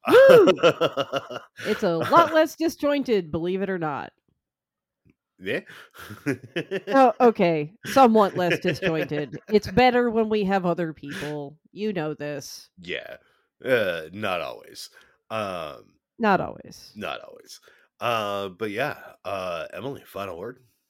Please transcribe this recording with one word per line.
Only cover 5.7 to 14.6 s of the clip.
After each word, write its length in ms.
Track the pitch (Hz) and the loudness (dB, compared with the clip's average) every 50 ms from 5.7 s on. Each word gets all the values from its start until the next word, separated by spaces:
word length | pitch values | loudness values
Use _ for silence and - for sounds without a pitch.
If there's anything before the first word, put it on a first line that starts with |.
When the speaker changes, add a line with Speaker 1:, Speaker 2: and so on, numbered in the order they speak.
| - - - _ _ - - - 107 - - | -20 -20 -20 _ _ -20 -18 -18 -18 -8 -6
Speaker 2:
<laughs> 60 | - 135 - - - _ 170 165 - 190 185 - | -6 -6 -6 -10 -10 _ -10 -8 -6 -10 -10 -6
Speaker 1:
Oh, 260 | - 202 269 262 240 - _ | 0 4 4 4 4 4 _
okay. 540 | 262 233 220 - 190 170 165 156 147 156 - _ - | 4 4 4 4 0 2 2 -2 -4 -8 -12 _ -12
Somewhat 480 | - - 269 269 233 220 220 202 185 - | 0 4 6 6 6 6 4 4 2 0
less 220 | 180 180 170 170 - | -2 0 0 0 0
disjointed. 800 | - 180 151 - 190 175 160 160 170 - 156 147 147 - 151 - _ | -2 -4 -4 -2 -2 -2 -2 -2 -4 -4 -4 -6 -6 -8 -12 -16 _
Speaker 2:
<laughs> 60 | - | 0
Speaker 1:
It's 200 | 214 208 - 208 | 0 0 0 0
better 380 | 190 226 254 254 240 247 247 240 | 2 4 4 4 4 2 -2 0
when 200 | 214 226 220 214 | 0 -2 -2 0
we 140 | 220 214 202 | -2 -2 -2
have 220 | 185 196 196 175 | 0 -2 0 0
other 280 | 180 170 175 175 160 151 | -2 -2 -2 -4 -6 -8
people. 640 | - - 143 - - 143 147 151 147 143 139 151 _ _ _ | -12 -14 -14 -12 -10 -8 -8 -8 -8 -10 -12 -16 _ _ _
You 200 | _ 175 208 220 202 | _ -8 -6 -6 -4
know 200 | 175 151 156 139 | -4 -6 -6 -8
this. 560 | 139 147 147 147 139 135 - - - - _ _ 185 | -8 -10 -10 -10 -10 -12 -14 -18 -20 -20 _ _ -20
Speaker 2:
Yeah. 380 | - 85 82 - - - - - _ _ _ _ _ _ _ _ - | -12 -10 -10 -10 -10 -14 -18 -20 _ _ _ _ _ _ _ _ -2
Uh, 400 | 120 131 120 104 92 85 82 78 80 87 | 0 0 0 0 -2 -4 -6 -8 -12 -10
not 280 | 104 107 98 92 87 | -8 -4 -4 -4 -4
always. 480 | 76 65 58 - | -6 -8 -10 -14